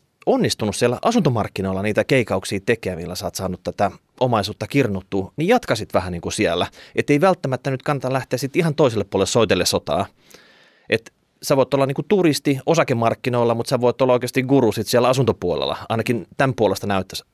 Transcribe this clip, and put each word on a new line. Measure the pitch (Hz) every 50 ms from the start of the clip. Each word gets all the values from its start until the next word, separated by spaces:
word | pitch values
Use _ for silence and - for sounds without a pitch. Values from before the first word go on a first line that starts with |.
| _ _ _ _ -
onnistunut | - 240 269 196 113 - - 117 104 95
siellä | - 123 120 127 - -
asuntomarkkinoilla | 233 226 240 165 143 123 110 98 - - - 95 95 95 95 101
niitä | 107 101 107 104
keikauksia | - 143 131 113 - 104 92 - - 107 98 -
tekemään, | - 117 - - 107 92 82
millä | 87 87 90
sä | - 98
oot | 87 -
saanut | - 95 92 90 - -
tätä | 92 90 - 101 95 - - _ _ _ -
omaisuutta | 127 127 120 107 98 104 101 - 107
kirnuttua, | - - 139 131 110 98 95 - - - 98 95 - _
niin | - 156 185
jatkasit | 240 240 - - 127 107 104 - -
vähän | 98 90 90 87
niinku | 85 - -
siellä. | - - 104 82 85 90 95 - - - - - -
Et | - 117 -
ei | 147 147
välttämättä | 160 190 180 - - 139 131 120 - 139
nyt | 135 127 -
kannata | - 147 135 - 127 131
lähteä | 131 123 - - 123
sit | - 127 -
ihan | 160 170 165 143
toiselle | - 156 127 110 107 95
puolelle | - - 95 95
soitelle | - - 123 110 92 101 90 85
sotaa. | - - 85 - - 73 87 101 - _ _ _ _ - - _ _ _ _ _ _ _ _ _ -
Et | 110 110 - - _ _ _ _ _ _ -
sä | - 151
voit | 135 127 - -
olla | 135 135
niinku | 131 139 - 147
turisti | - 214 190 185 160 135 - - 147 139 131 -
osakemarkkinoilla, | 139 165 151 190 - 131 117 117 113 110 - - 123 120 120 117 117 117
mut | 117 113
sä | - 135 120
voit | 123 120 117 - 135
olla | 127 123
oikeasti | 123 123 123 - 131 127
guru | 123 139 139 120 107 98
sit | 113 104
siellä | - - 120 120 123
asuntopuolella. | 131 131 131 107 101 - - 87 80 71 67 69 - - - -
Ainakin | 107 113 107 - 120 110 82 - -
tän | - 139 131 123
puolesta | - 113 98 95 - -
näyttäisi. | 104 101 95 95 - - - - _